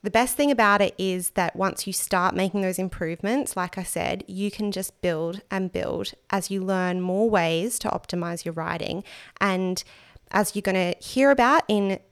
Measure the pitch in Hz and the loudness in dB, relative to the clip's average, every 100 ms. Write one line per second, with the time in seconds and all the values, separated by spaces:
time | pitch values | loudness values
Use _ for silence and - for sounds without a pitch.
0 | 202 226 247 - 285 247 214 202 202 - | 2 2 2 2 2 6 6 6 2 0
1 | 190 185 180 - 170 - 190 - - 185 | -2 0 -2 0 0 0 -2 -2 -4 -4
2 | - 185 180 180 190 202 190 185 185 - | 0 2 2 2 0 0 0 -2 -4 -4
3 | 165 165 196 262 277 - 180 - 180 170 | -6 -4 -2 0 -2 -4 -6 -6 -6 -4
4 | 170 185 - 185 202 - 208 190 190 _ | -2 -4 -6 -4 -4 -2 -4 -4 -8 _
5 | 180 160 165 190 - 196 185 - - - | -2 -2 -4 -6 -6 -4 -4 -4 -4 -4
6 | 196 - _ 196 - 196 185 190 185 185 | -8 -12 _ -4 -2 -4 -2 0 0 -2
7 | 185 185 226 208 165 165 208 - - 170 | -2 2 2 4 2 0 -2 -4 -4 -4
8 | - 180 170 170 170 165 165 170 - 170 | -4 -6 -4 -6 -8 -6 -6 -4 -4 -6
9 | - - - - 196 185 185 185 - - | -10 -18 -20 -2 0 2 0 -4 -8 -20
10 | - - _ - 208 208 202 190 180 180 | -20 -20 _ 0 0 -2 0 0 0 -2
11 | - 254 277 269 240 311 - 214 196 190 | -4 4 6 6 6 4 4 2 2 -2
12 | _ | _